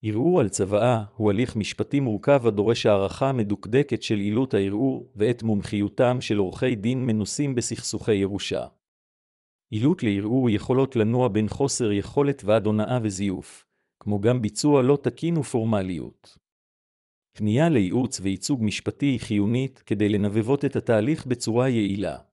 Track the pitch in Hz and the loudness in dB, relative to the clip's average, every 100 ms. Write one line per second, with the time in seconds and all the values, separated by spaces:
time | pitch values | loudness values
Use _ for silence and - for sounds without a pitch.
0 | 113 104 143 180 110 - 95 104 120 120 | -2 0 2 4 2 0 0 2 2 0
1 | 104 - 104 101 127 117 98 - 104 139 | -2 -2 0 2 0 -2 -6 -4 -2 0
2 | 131 107 - 143 117 104 104 117 117 101 | 0 -2 2 4 4 2 0 2 4 2
3 | 95 - 135 131 104 104 - 127 139 113 | 2 -2 -2 0 -2 -4 0 0 0 -2
4 | - 107 101 107 120 104 98 104 135 131 | -2 -2 0 0 0 0 0 0 -2 -2
5 | - 101 110 120 113 104 - 104 101 - | -10 -2 0 0 0 -2 0 -2 -2 2
6 | 127 123 - 104 92 92 131 120 104 131 | 2 2 -2 0 0 0 -2 0 -2 -2
7 | 123 107 101 - 147 123 117 113 - 104 | 0 -2 -2 -2 -2 -2 -4 -6 -6 -6
8 | - 104 98 98 - 82 62 _ _ _ | 0 2 2 -2 -6 -6 -8 _ _ _
9 | _ _ _ _ _ _ _ 107 127 185 | _ _ _ _ _ _ _ 0 2 2
10 | 117 101 107 127 123 101 - 127 135 120 | 0 0 0 0 2 0 2 2 2 2
11 | 107 120 127 101 107 - 135 - 117 101 | 2 2 2 0 -2 -2 -2 0 0 0
12 | 92 - 143 135 95 110 104 107 107 123 | -2 0 0 0 0 2 2 0 0 0
13 | 110 95 101 92 - - _ _ _ _ | -2 -2 -4 -4 -8 -20 _ _ _ _
14 | - 104 104 123 107 - 147 143 127 143 | -4 0 2 2 -2 0 2 4 4 2
15 | 127 120 160 170 131 123 113 107 92 87 | 0 -4 -2 -2 -2 -2 0 0 -2 -6
16 | 58 - _ _ _ _ _ _ _ _ | -10 -16 _ _ _ _ _ _ _ _
17 | _ _ _ - 104 110 165 143 95 107 | _ _ _ -6 0 2 4 4 2 0
18 | 127 - 95 98 - 143 107 98 - - | -2 -4 -4 -4 -2 0 0 -2 -6 -2
19 | 143 123 - 104 101 117 131 - - 107 | -2 -2 -2 0 0 0 -4 -10 -6 0
20 | 104 104 104 104 110 143 143 120 113 113 | 2 2 0 0 0 0 0 -4 0 2
21 | 107 160 127 120 - 113 131 120 101 98 | 2 -2 -4 -4 -2 0 2 0 0 -2
22 | 92 67 - | -4 -8 -16